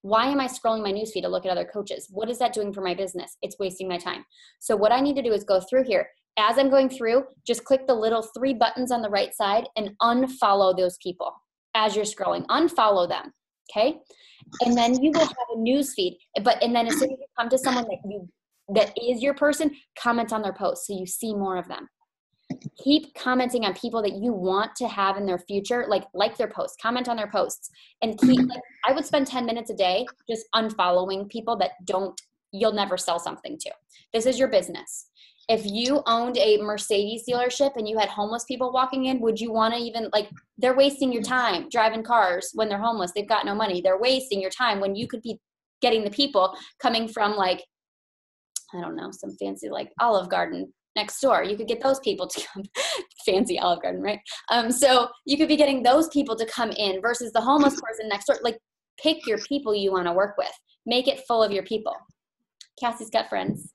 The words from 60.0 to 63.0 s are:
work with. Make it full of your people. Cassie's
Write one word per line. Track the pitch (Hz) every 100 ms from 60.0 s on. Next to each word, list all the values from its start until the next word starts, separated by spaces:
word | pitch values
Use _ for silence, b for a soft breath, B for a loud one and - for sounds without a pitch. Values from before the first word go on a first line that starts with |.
| 180
work | 175 208 -
with. | - - _ _ -
Make | 240 254
it | - -
full | 233
of | 214
your | 196
people. | 185 220 214 - _ _ _ _ _ _ - -
Cassie's | 240 233